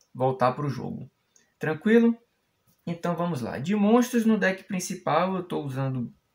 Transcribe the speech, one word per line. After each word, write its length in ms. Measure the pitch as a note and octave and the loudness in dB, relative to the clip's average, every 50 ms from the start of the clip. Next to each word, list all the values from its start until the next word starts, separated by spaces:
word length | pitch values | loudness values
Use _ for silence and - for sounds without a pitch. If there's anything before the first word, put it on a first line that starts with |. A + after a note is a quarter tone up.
| _ _ - | _ _ -6
voltar 380 | - B2+ C3 C3 - A#2+ B2+ | -2 -2 -2 0 2 0 0
pro 180 | B2+ D3 D3 C#3 | 0 -2 -4 -6
jogo. 400 | A#2+ - - - - - C3 - _ _ _ _ _ _ _ _ _ - | -6 -6 -8 -8 -10 -10 -14 -16 _ _ _ _ _ _ _ _ _ -8
Tranquilo? 580 | - D3 D#3+ D3+ - G#3+ A3+ A#3 A#3 A#3 A3+ - _ _ _ _ _ _ _ _ _ _ _ _ - | -6 -6 -4 -2 2 4 6 6 6 6 2 0 _ _ _ _ _ _ _ _ _ _ _ _ -10
Então 300 | E3+ E3+ E3+ - F3 E3+ | -8 -8 -4 -4 -4 -2
vamos 240 | D#3+ F3 F3 D#3+ B2+ | -2 -2 -2 -2 -4
lá. 180 | A#2 F#2+ E2 G2 | -6 -6 -6 -6
De 160 | C3+ F3 G#3+ | -4 -2 0
monstros 500 | G#3 G3+ G#3 A#3 B3 A#3+ - - A#3 A3 | 2 4 6 6 4 4 2 0 2 2
no 140 | A3 A3 G3 | 2 2 2
deck 240 | F#3+ F#3+ F#3 - | 2 0 0 -2
principal 720 | - - G3 F3+ - - F3 - - - D3 D#3+ F3+ F#3+ F#3+ | -6 -8 -6 -6 -6 -6 -8 -6 -2 0 0 2 0 0 -2
eu 80 | F3+ | -4
tô 180 | F3 - D#3 D#3 | -6 -6 -8 -8
usando 540 | D3+ C3+ B2+ C3+ C3+ C3 C3 B2+ A#2 - - _ _ _ | -6 -6 -6 -4 -4 -4 -4 -4 -6 -8 -10 _ _ _